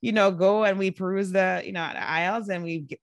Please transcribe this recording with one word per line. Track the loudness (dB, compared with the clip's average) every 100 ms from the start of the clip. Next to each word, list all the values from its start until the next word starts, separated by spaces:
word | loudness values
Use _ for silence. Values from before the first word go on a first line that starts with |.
you | -2
know, | 4 4
go | 4 4 4 2
and | 2
we | 0
peruse | -2 -2 -2 0
the, | 2 2 0 -4
you |
know, | -6 -6
the | -6
aisles | -4 -2 0 -2 -4
and | -6
we, | -4 -6 -8 -8